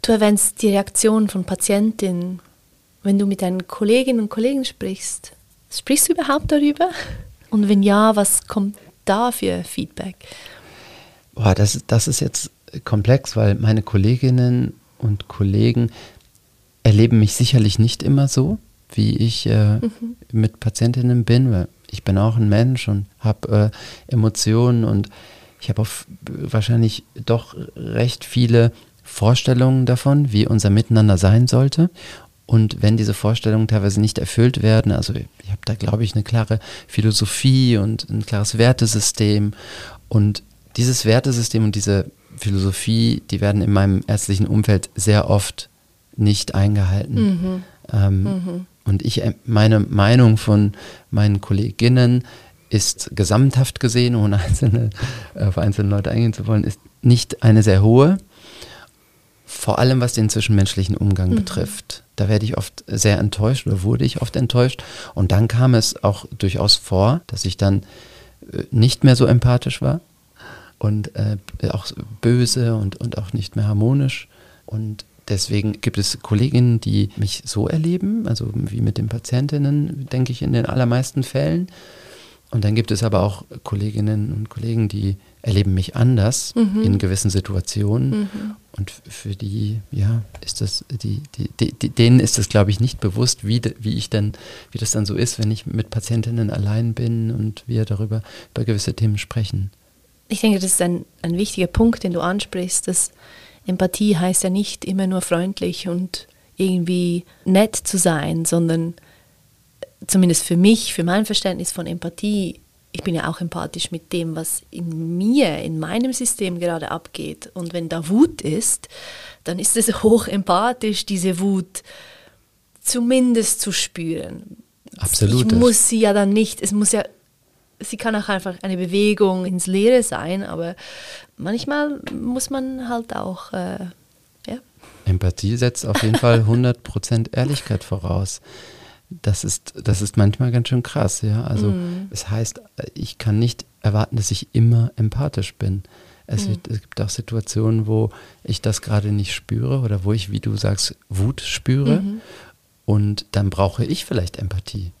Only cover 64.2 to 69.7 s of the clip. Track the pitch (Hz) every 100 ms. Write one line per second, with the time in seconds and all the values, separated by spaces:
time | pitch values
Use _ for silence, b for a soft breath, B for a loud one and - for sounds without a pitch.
64.2 | 120 - 123 123 123 - B B B -
65.2 | 92 95 113 117 127 117 - - 104 101
66.2 | - - 98 - 101 - - 92 104 165
67.2 | - 98 95 - 98 101 B B B B
68.2 | B B - - - - 120 - 131 123
69.2 | 131 123 127 123 -